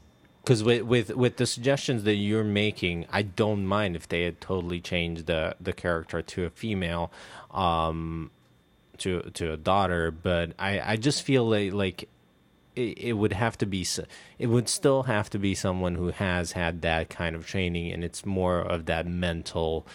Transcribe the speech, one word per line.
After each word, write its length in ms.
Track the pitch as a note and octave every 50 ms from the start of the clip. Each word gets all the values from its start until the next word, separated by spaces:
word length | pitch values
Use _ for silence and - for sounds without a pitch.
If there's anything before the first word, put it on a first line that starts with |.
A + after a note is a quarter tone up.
| - - _ _ _ - _ _ -
'Cause 180 | - B2+ G#2+ G#2+
with, 200 | A#2+ A#2+ A#2 A2+
with, 320 | A2+ B2 A#2+ A2 - -
with 200 | B2+ B2 A#2+ - -
the 80 | B2
suggestions 580 | - - B2 A#2 C3+ C#3 C#3 - - C3 A2 G2+
that 100 | G#2+ G#2
you're 300 | G2+ G#2 G2+ G#2+ A2 G#2+
making, 600 | G#2+ G2+ G2+ G#2+ G#2+ G2 - F#2 F2 E2+ E2+ E2 -
I 120 | - G2+ G#2+
don't 440 | G2+ F2 - A2 G#2+ G#2+ G2+ F#2+
mind 300 | F#2+ G2+ G#2 G#2+ F#2+ E2+
if 120 | E2 - -
they 140 | F2+ E2+ F2
had 180 | E2+ D#2+ -
totally 400 | - - F#2+ F#2 E2+ F2 F2+ F2
changed 460 | - - F#2 F2 E2+ E2+ E2 E2 D#2
the, 300 | D#2+ E2+ D#2 D#2+ E2+ - -
the 120 | F2 F#2 D2+
character 500 | - - F2+ E2+ E2 E2 - - E2 -
to 220 | - - G2 F2
a 60 | E2
female, 600 | - - - A2+ G#2 F#2+ F2+ E2+ E2+ E2+ E2+ D#2+ - - - - - - - -
um, 800 | - G2 F#2 E2+ E2 E2 D#2+ E2 E2 E2 E2 E2 D#2+ D#2+ D#2+ D#2+ _ _ _ _ _ _ _ _ _ _ _ _ - -
to, 240 | - F#2+ F2+ E2+ - - -
to 180 | - F2 D#2+ D#2
a 40 |
daughter, 540 | D#2 D#2+ F#2+ F#2 G2+ G2 F2+ F2 E2+ E2 E2
but 420 | D#2+ E2 - F#2 F2 E2+ E2+ E2 -
I, 360 | - F#2+ G2 G2+ F2 A#1+ - A2
I 40 |
just 260 | A2+ A2+ D3 C#3 - -
feel 240 | - C3+ B2+ A#2 A2+
like, 240 | A2 G#2 G2+ F#2+ F#2+
like, 360 | G2+ G2 F#2 E2+ - - - _ _ _ _ _ _ _ _ _ _ _ _ - B2+
it, 180 | B2 G#2 - -
it 140 | - A#2+ A2+
would 180 | G2+ G#2+ G2+ G2
have 240 | F#2 A#2+ A2+ - -
to 80 | A2
be 160 | G2 F#2+ F#2 F2
s-, 180 | - - - D#2 - - - - - - -
it 80 | -
would 220 | A#2+ A2+ B2 A2 -
still 360 | - - - C#3+ C3+ C3+ B2+
have 240 | C3+ A2 G#2 G#2 -
to 80 | - G2+
be 160 | F#2+ G2 F#2
someone 400 | - - G2 F2+ F#2 F#2 F2+ F2
who 120 | E2+ F2 F2
has 440 | E2+ - G2+ F#2 F2 F2 F2 F2 -
had 300 | F#2 E2+ E2 F2 E2 E2
that 280 | E2+ D#2+ D#2+ E2 -
kind 260 | - - F2 E2 D#2+
of 100 | E2 E2
training, 460 | - - G2 F#2 F2 F2 E2+ E2+ E2+ F2+
and 100 | E2+ E2+
it's 220 | D#2+ - - -
more 360 | G2+ F#2+ F#2 F#2 F2+ F2+ F2
of 260 | F2 F2+ F2 E2+ D#2
that 200 | E2+ E2 D#2+ E2
mental 800 | F2 F2 F2 F2+ F2 E2 E2+ E2 - - F2 E2 D#2+ D#2+ D#2+ - - -